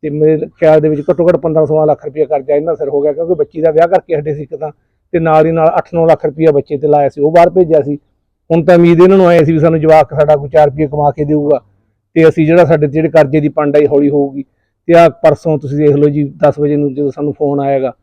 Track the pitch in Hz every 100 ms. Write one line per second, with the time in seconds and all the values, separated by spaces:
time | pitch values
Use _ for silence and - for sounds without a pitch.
0 | 156 147 151 156 160 _ 160 156 156 151
1 | 147 175 170 170 170 160 151 156 151 143
2 | 151 143 139 147 135 147 160 151 139 143
3 | 147 143 165 170 147 160 160 156 170 185
4 | - 156 147 147 143 - 156 - _ _
5 | _ 175 160 156 156 165 160 175 - 170
6 | 165 156 156 143 160 143 135 147 147 147
7 | 143 151 147 165 175 175 170 156 139 143
8 | _ _ _ _ _ 165 165 175 170 170
9 | 185 196 180 170 151 160 160 160 156 156
10 | 147 143 147 151 143 160 151 139 151 147
11 | 143 139 147 151 147 135 _ _ _ _
12 | _ - 160 156 156 170 139 156 147 151
13 | 160 160 139 156 147 156 147 147 147 143
14 | 143 143 139 139 139 _ _ _ - 170
15 | 170 123 156 147 170 151 139 143 151 143
16 | 147 147 143 - 147 139 147 147 143 131
17 | 143 135 147 139 147 143 139 139 131 -